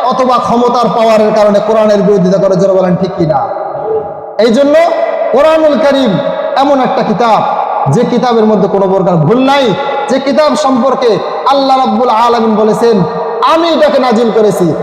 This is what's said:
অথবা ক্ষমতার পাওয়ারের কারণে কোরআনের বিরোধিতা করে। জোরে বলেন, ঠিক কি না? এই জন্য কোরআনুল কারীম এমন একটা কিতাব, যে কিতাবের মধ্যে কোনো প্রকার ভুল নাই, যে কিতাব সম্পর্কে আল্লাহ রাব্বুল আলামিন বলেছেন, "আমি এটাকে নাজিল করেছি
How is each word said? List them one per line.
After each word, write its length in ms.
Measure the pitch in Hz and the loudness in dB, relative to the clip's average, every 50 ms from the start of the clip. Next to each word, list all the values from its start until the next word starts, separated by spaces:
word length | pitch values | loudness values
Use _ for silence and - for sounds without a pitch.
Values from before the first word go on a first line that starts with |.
| - | -2
অথবা 340 | 247 240 - 262 - 254 - | -2 -2 0 0 0 0 0
ক্ষমতার 520 | - - - 240 247 240 247 247 233 220 - 240 | 0 0 0 0 0 0 0 0 -2 0 0 0
পাওয়ারের 360 | 220 226 220 214 214 214 214 | 2 2 2 2 2 2 2
কারণে 240 | 220 208 208 202 208 - 214 | 2 2 2 2 0 0 0
কোরআনের 300 | 220 226 214 214 208 202 | 0 2 2 2 2 2
বিরোধিতা 400 | 185 190 208 190 175 185 185 190 | 2 2 2 2 2 2 0 0
করে। 180 | 190 190 190 | 0 0 0
জোরে 180 | 175 190 196 190 | 2 0 2 2
বলেন, 220 | 190 185 180 180 | 2 2 0 0
ঠিক 140 | - 190 180 - - | -2 -2 -4 -2 -4
কি 80 | 170 | -2
না? 220 | 156 151 135 - - - - - - - - - - - - - - - - - - - - | -2 0 -2 -2 -4 -6 -8 -8 -8 -8 -8 -6 -4 -4 -4 -4 -6 -12 -12 -14 -12 -4 0
এই 140 | 208 247 214 | 0 2 2
জন্য 200 | 269 285 285 294 320 339 - - - 339 320 - - - - | 2 2 2 4 2 2 2 0 -2 -2 -4 -4 -4 -4 -2
কোরআনুল 480 | - 240 294 311 320 320 311 302 285 - | 0 2 2 2 2 2 2 2 2 2
কারীম 380 | 269 285 269 269 262 220 185 143 - - - - - - - - | 2 2 2 2 0 0 0 -2 -2 -4 -4 -4 -6 -4 -2 0
এমন 240 | 269 294 285 269 | 0 2 2 0
একটা 220 | 254 - - 254 220 | 0 -2 -2 -2 -2
কিতাব, 400 | 220 214 175 240 226 214 180 - - - - - - - - - - 139 | -2 -2 0 0 2 2 0 0 -2 -2 -4 -4 -4 -4 -4 -2 -2 0
যে 100 | 208 233 | 0 0
কিতাবের 420 | 240 247 240 247 247 233 226 214 | 0 0 -2 0 0 0 2 2
মধ্যে 220 | 214 214 196 180 190 | 2 2 0 0 0
কোনো 260 | 190 196 196 190 190 | 0 0 0 0 0
প্রকার 200 | 190 185 185 180 | 0 0 0 0
ভুল 220 | 170 151 147 220 254 | 0 2 2 2 2
নাই, 360 | 262 269 277 285 269 233 180 - - - - - - - | 2 2 2 2 0 0 -2 -2 -4 -6 -6 -6 -4 -2
যে 100 | 233 269 | -4 -2
কিতাব 360 | 269 277 269 269 302 294 254 | -2 -2 0 2 2 0 0
সম্পর্কে 640 | 302 302 269 269 240 226 269 240 - 262 233 208 160 - - - - - - | 0 0 0 0 0 0 0 -2 0 0 0 0 0 -2 -6 -8 -4 -2 0
আল্লাহ 280 | 269 277 269 269 262 262 | 0 0 2 0 0 0
রাব্বুল 320 | 262 240 214 214 254 240 | 0 0 0 0 0 0
আলামিন 460 | 226 214 233 240 233 233 226 226 214 | 2 2 2 2 2 0 0 0 0
বলেছেন, 480 | 202 220 214 208 - 240 233 226 202 170 - - - - - - - - 262 311 | 2 2 0 0 2 2 2 2 2 0 -2 -4 -6 -6 -6 -4 -2 0 0 2
"আমি 160 | 320 330 339 | 2 0 0
এটাকে 300 | 320 294 302 285 277 269 | 0 2 2 2 2 0
নাজিল 320 | 254 254 233 214 240 226 190 | 0 2 0 0 0 0 2
করেছি 380 | 220 214 208 180 - 185 165 143 - | 2 2 2 2 0 0 -2 -2 -2